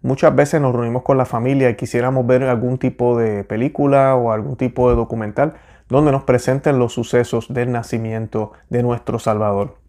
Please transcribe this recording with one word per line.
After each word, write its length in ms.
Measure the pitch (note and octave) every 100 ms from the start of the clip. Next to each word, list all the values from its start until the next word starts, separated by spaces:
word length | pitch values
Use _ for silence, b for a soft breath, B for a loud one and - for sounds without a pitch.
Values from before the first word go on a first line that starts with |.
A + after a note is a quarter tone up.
muchas 320 | B2+ C3+ D#3+ C3+
veces 260 | C#3+ D#3+
nos 100 | C#3
reunimos 300 | A#2+ A#2 B2
con 160 | - C3+
la 80 | B2
familia 420 | A#2 A#2+ C#3 C3
y 40 | A2
quisiéramos 520 | - B2 B2 C3 A#2+
ver 160 | B2+
algún 340 | C3+ B2 B2 B2+
tipo 400 | B2+ - A#2+ A#2+
de 260 | A2+ G#2
película 720 | F#2+ G#2+ C3+ D3+ C#3+ C#3 C3+
o 180 | C3 A#2
algún 240 | A2 C#3 B2+
tipo 320 | B2+ A#2+ B2
de 40 | A#2+
documental 600 | - A#2 G#2+ G#2 C#3+ B B B B
donde 220 | C3 D3+
nos 140 | C3+ -
presenten 520 | B2 - C3+ D3+ C3+
los 160 | A#2+
sucesos 580 | - A#2 B2+ A#2+ A#2+ -
del 200 | B2+ B2
nacimiento 800 | A#2+ A#2 A#2 A2+ A2 A2 G#2+ G#2+ B B
de 140 | A#2+
nuestro 340 | A#2+ A#2+ - A#2
Salvador. 600 | - G#2+ G#2+ G2+ G2+ -